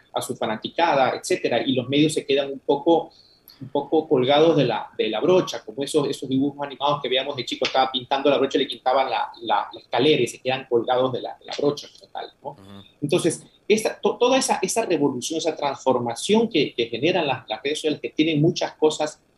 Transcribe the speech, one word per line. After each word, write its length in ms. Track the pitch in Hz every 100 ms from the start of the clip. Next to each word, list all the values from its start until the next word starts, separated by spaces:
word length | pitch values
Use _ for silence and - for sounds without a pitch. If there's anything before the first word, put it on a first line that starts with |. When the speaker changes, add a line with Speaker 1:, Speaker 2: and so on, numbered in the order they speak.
| _
Speaker 1:
a 80 | 123
su 140 | - 120
fanaticada, 760 | 117 110 110 - 170 143 123 -
etcétera, 500 | - 180 147 117 -
y 60 |
los 180 | 127 120
medios 240 | 143 151
se 120 | - -
quedan 260 | 139 139
un 80 | 135
poco, 520 | - 143 170 160 - - _ _ _ -
un 80 | 131
poco 380 | 143 - 160 156
colgados 480 | 135 123 143 165 151
de 100 | 123
la, 220 | 104 - -
de 140 | 110
la 100 | 107
brocha, 440 | 139 185 - 117 -
como 180 | 110
esos, 240 | 139 156 139
esos 220 | 135 127
dibujos 340 | 131 143 143
animados 380 | 143 131 143 147
que 80 | 127
veíamos 260 | 127 139 127
de 100 | 123
chicos, 240 | 147 -
estaba 220 | 131 -
pintando 380 | 131 123 135 143
la 80 | 131
brocha 220 | 135 143
y 20 |
le 60 | 135
quitaban 420 | 120 131 135 117
la, 200 | 113 - -
la, 260 | 107 104 -
la 60 | -
escalera 420 | _ 120 147 139
y 60 | 120
se 120 | -
quedan 280 | 127 131 127
colgados 420 | 120 107 123 131
de 100 | 113
la, 160 | 101 -
de 60 | -
la 80 | -
brocha 300 | 143 143 - -
como 140 | -
tal, 160 | - - _
¿no? 60 | 143
Speaker 2:
Ujú. 340 | 143 95 101 - -
Speaker 1:
Entonces, 420 | 147 170 170 - - _ -
esa, 320 | 214 - -
to-, 180 | 214 -
toda 200 | 247 262
esa, 220 | - -
esa 240 | 175 - -
revolución, 540 | 156 143 123 - 160
esa 160 | 160 -
transformación 920 | 143 135 131 120 120 117 - 214 233
que, 240 | 156 127
que 120 | - 117
generan 400 | 113 151 185 147
las, 240 | 123 -
las 120 | 110
redes 160 | 139 -
sociales, 200 | 156 135
que 100 | 117
tienen 300 | - 156 151
muchas 340 | 160 170 151
cosas 460 | - 156 151 - - _